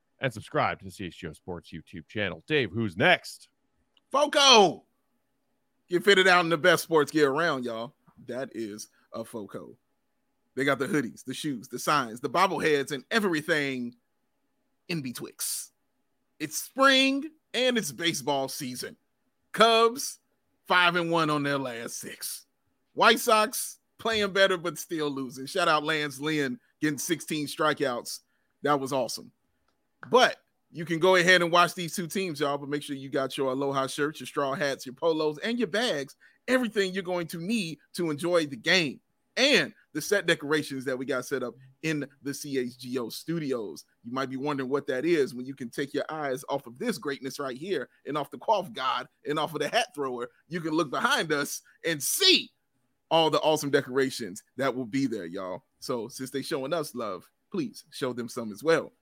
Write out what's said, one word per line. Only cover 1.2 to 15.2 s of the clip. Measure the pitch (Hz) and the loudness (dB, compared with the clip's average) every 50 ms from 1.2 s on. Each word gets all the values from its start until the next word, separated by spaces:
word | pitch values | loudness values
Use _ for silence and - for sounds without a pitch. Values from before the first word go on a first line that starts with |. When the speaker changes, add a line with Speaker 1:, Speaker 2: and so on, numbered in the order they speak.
Speaker 1:
G | - 80 | -12 -12
O | |
Sports | - - _ - 87 85 - - | -12 -12 _ -10 -10 -10 -12 -14
YouTube | - 82 - - - 90 80 _ | -16 -16 -14 -14 -16 -16 -16 _
channel. | - 110 104 95 82 80 - - | -6 -4 -4 -4 -4 -8 -6 -2
Dave, | 156 147 123 95 | 0 0 0 0
who's | 85 113 113 101 80 | -2 -2 -2 -2 0
next? | 95 135 180 170 - - - - - - _ _ _ _ _ _ _ _ _ _ _ _ _ | 2 4 6 4 4 2 -6 -18 -18 -20 _ _ _ _ _ _ _ _ _ _ _ _ _
Speaker 2:
Foco! | - 277 294 294 - 294 277 269 254 220 196 170 143 - - _ _ _ _ _ _ _ _ _ _ _ _ _ _ _ _ _ _ _ _ _ | 2 2 2 4 4 6 8 10 10 10 10 8 4 -2 -10 _ _ _ _ _ _ _ _ _ _ _ _ _ _ _ _ _ _ _ _ _
Get | 175 175 - | 0 4 4
fitted | 208 202 190 185 | 6 6 6 6
out | 190 180 175 | 6 6 6
in | 175 165 | 4 2
the | 165 160 | 0 2
best | 143 180 165 151 | 4 4 4 4
sports | - - 160 156 143 139 | 2 2 2 2 2 2
gear | - 156 147 139 | 4 4 4 4
around, | 135 151 170 170 147 131 123 | 4 2 0 0 0 -2 -4
y'all. | 120 113 113 117 135 - _ _ _ _ - 117 | -6 -6 -8 -10 -10 -14 _ _ _ _ -18 -12
That | 123 120 123 135 - - | -10 -8 -8 -8 -8 -8
is | 104 113 104 104 107 - - _ _ _ _ | -8 -8 -8 -8 -12 -14 -18 _ _ _ _
a | - 113 117 | -12 -12 -10
Foco. | - - 110 101 95 - 101 82 60 - _ _ _ _ _ _ _ _ _ _ _ _ _ _ _ _ | -10 -10 -12 -12 -12 -12 -14 -14 -16 -20 _ _ _ _ _ _ _ _ _ _ _ _ _ _ _ _
They | 127 139 | 0 2
got | 147 139 127 | 2 2 2
the | 139 127 | 0 0
hoodies, | - 151 123 104 73 - - | 0 0 0 -2 -8 -12 -12
the | 131 | -10
shoes, | 131 - - 151 135 113 - - | -10 -6 -4 -4 -6 -6 -8 -12
the | - 120 | -12 -4
signs, | - 175 151 147 127 113 110 120 | 0 0 2 2 0 -2 -6 -8
the | - 135 | -6 -2
bobbleheads, | 120 - 190 190 175 139 - 160 147 143 135 - | 2 2 2 2 2 0 2 2 2 2 2 -2
and | 151 131 - _ | -6 -8 -6 _
everything | - 226 208 196 170 151 151 170 170 151 143 139 131 127 120 120 120 _ _ _ _ _ _ _ _ _ _ _ _ _ _ _ _ _ _ - | 0 0 2 2 0 0 0 0 0 0 0 -2 -4 -4 -6 -8 -10 _ _ _ _ _ _ _ _ _ _ _ _ _ _ _ _ _ _ -6
in | 175 160 | -6 -6
betwixt. | 131 127 117 - | -6 -6 -8 -10